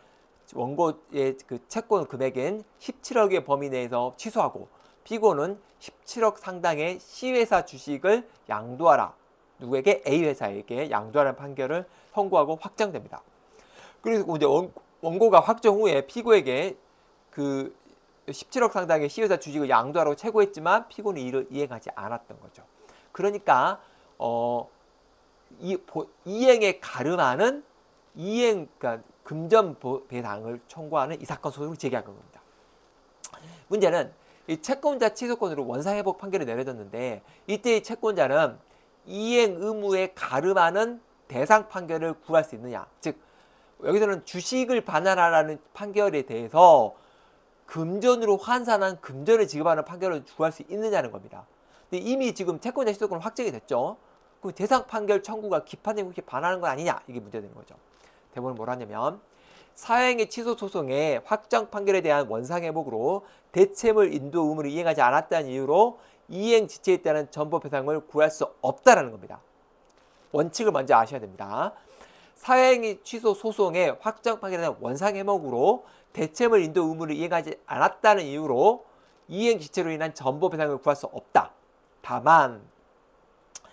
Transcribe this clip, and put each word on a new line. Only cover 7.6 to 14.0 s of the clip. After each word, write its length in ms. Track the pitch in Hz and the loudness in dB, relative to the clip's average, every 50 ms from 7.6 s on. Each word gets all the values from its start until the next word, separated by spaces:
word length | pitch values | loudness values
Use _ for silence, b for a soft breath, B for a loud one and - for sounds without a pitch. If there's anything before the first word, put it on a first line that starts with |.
| 165 | 0
주식을 640 | - - 131 - 147 143 135 - 185 214 240 240 b b b _ - | -2 -10 -14 -8 -8 -6 -2 2 2 2 2 0 b b b _ -8
양도하라, 640 | 107 107 110 120 123 131 165 165 147 127 104 85 - _ _ _ _ _ _ _ _ - | -8 -8 -8 -10 -6 2 6 6 6 6 4 -2 -6 _ _ _ _ _ _ _ _ -16
누구에게? 440 | 131 120 135 135 131 196 202 - - | -6 -4 -2 2 4 4 2 2 2
A 200 | 139 139 165 165 | 0 2 2 2
회사에게 680 | 151 135 - 120 101 101 101 - - 120 123 151 147 | 0 0 -2 -4 -6 -6 -8 -10 -8 -6 -6 -4 -4
양도하라는 460 | - 107 107 110 110 147 143 135 127 | -4 -4 -4 0 0 2 2 2 0
판결을 500 | 135 139 143 139 135 131 131 156 175 185 b b b b b - | -4 -12 -12 -8 -6 -6 -4 -4 -6 -8 b b b b b -4
선고하고 440 | 214 202 190 190 165 143 143 160 156 | -4 -2 2 2 2 2 2 -2 -6
확정됩니다. 600 | - 196 - - 220 202 160 120 - - - - - _ _ _ _ B B B B B B B B B B B | -10 -10 -4 -4 -4 -4 -4 -8 -12 -14 -18 -20 -20 _ _ _ _ B B B B B B B B B B B